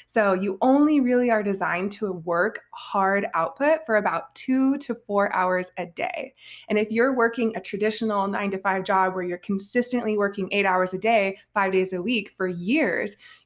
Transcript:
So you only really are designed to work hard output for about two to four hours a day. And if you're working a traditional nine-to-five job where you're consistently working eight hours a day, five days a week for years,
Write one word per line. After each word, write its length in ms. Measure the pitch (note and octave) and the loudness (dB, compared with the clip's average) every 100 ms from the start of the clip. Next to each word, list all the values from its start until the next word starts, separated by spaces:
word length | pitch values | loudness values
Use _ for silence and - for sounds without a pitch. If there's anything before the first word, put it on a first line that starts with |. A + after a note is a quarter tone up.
| - | -4
So 260 | A#3 G3+ | 2 2
you 240 | F#3 G3 F#3+ | 2 0 0
only 380 | B3+ C#4 D4+ D4 | 4 6 6 4
really 300 | B3 B3 A#3+ | 4 2 2
are 120 | A3 | 2
designed 500 | G3+ F#3+ E3 E3+ G3+ | 0 -2 -2 -2 -4
to 200 | - G3+ | -4 -6
work 500 | F3+ E3 E3+ G#3 - - | -4 -2 0 0 -4 -16
hard 540 | - - G3+ F#3+ G3+ - | -18 -6 0 2 0 0
output 460 | E3 E3 - D4 D#4+ | -2 -2 0 0 0
for 120 | D#4 G#3+ | 2 0
about 380 | G3 E3 - | 0 -4 -6
two 440 | - - C4 C4+ C#4+ | -10 -2 2 2 0
to 160 | - | -4
four 360 | A3+ - G3+ G3+ | -8 -2 0 2
hours 360 | - F#3 F#3 F3+ - | 2 0 0 -2 -8
a 80 | |
day. 480 | F3 - - - - _ - - - | -10 -6 -6 -6 -12 _ -20 -14 -4
And 80 | G#3 | -2
if 120 | A3 | 0
you're 240 | A3 C4 | 2 2
working 400 | B3+ A3+ A#3+ A3+ F#3+ | 2 0 2 -2 -2
a 40 | |
traditional 680 | - G3 G#3+ G#3+ A3 G3+ G3 | -8 -2 -2 -2 -2 0 -2
nine-to-five 580 | G3+ G3+ F#3+ G3+ F#3+ | -2 -2 -2 -2 -2
job 300 | F#3 F#3+ F#3 | 0 2 2
where 100 | F#3 | 0
you're 120 | F3 F3 | -4 -6
consistently 800 | - G3 - B3 A#3+ A#3+ A3 G#3 | -4 -4 -2 -2 0 -2 -2 0
working 320 | G3+ G3+ F#3 | 0 -2 -2
eight 140 | G3+ | 0
hours 300 | G3 F#3 F#3 | 2 2 0
a 40 | F#3 | 0
day, 380 | G#3+ A#3 G3 F#3+ _ | 2 2 2 -4 _
five 200 | G#3 F#3+ | -2 0
days 200 | F#3 F#3 | 2 0
a 80 | F#3 | -2
week 320 | F#3+ A#3+ G3 - | -2 -2 -4 -4
for 80 | F#3 | -4
years, 720 | F3 F3+ D4+ A3 - G#3 - - - | -4 -2 0 2 0 -4 -8 -20 -14